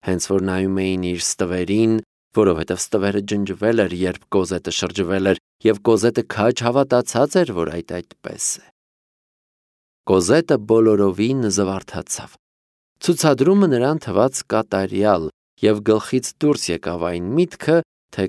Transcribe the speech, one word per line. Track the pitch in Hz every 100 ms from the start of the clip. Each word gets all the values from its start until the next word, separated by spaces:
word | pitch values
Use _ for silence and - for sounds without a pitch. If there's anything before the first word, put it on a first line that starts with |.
հենց | - 90
որ | - 98 95
նայում | 92 95 95
էին | 95 92
իր | 90 87
ստվերին, | - - 90 90 90 104 113 113 - _ _ -
որովհետև | 98 80 82 92
ստվերը | - 107 98 101
ջնջվել | 101 104 98 95 104 113
էր, | 95 87
երբ | 92 90 -
Կոզետը | 101 90 90 -
շրջվել | - 90 90 87 95 95
էր, | 87 _ _
և | 110 104
Կոզետը | 117 110 117 113 110
քաջ | - 110 123
հավատացած | 117 131 139 123 123 120 147 185
էր, | 170
որ | 92 80
այդ | 85 85 90
այդպես | - _ - - -
է։ | - _ _ _ _ _ _ _ _ _ _ _ _ _ _ -
Կոզետը | 95 87 151 165 135
բոլորովին | 107 113 113 104 101 92 113 135 110
զվարթացավ։ | 92 95 95 - 90 - - - _ _ _ _ _ _ _
Ցուցադրումը | - 165 160 131 143 202 185
նրան | 123 131 160
թվաց | - 92 127 -
կատարյալ, | - 110 110 95 95 101 104 92 78 - _ -
և | 107 107
գլխից | 104 110 - 127 -
դուրս | - 151 147 -
եկավ | 85 - 85 85
այն | 87 87
միտքը, | 143 180 - - 165 - _ _
թե | -